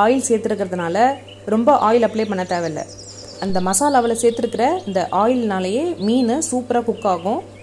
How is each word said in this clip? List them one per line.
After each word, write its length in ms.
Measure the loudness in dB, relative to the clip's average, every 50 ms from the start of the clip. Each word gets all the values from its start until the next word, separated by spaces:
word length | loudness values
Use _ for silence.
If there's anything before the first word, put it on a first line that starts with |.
| 4
ஆயில் 240 | 4 4 2 2 2
சேர்த்துருக்கிறதுனால 680 | 0 0 0 0 -2 -2 -4 -4 -4 -4 -4 -2 0 2 2 2 2 0 -8 -16 -20 -16 -6 -2 0
ரொம்ப 180 | 2 4 6 6 6 6 4
oil 180 | 4 4 4
apply 180 | 2 0 -2 -2 -2
பண்ண 120 | -2 -4 -4 -2
தேவையில்ல. 300 | -2 -2 -2 -4 -4 -6 -8 -10 -12 -16 -20 -20 -20 -18 -18 -18 -12 -8 -4
அந்த 140 | -2 0 0 0 0
மசாலாவில் 520 | 0 0 2 2 2 2 2 2 0 0
சேர்த்துருக்கிற 440 | 2 0 2 0 -2 -4 -2 0 0 0 0 -2 -4 -4
இந்த 120 | -4 -2 -2 -2 0 0 2
ஆயில்னாலேயே 640 | 2 2 0 0 -2 -2 -2 -2 -2 -2 -2 -2 -4 -4 -2 0 0
மீன் 240 | 2 2 2 2 0 0 -2 -2
சூப்பரா 300 | -4 -4 -2 -2 -2 -2 0 -2
cook 200 | -2 -2 0 -2 -2
ஆகும். 280 | 0 -2 -2 -4 -4 -6 -8 -14 -20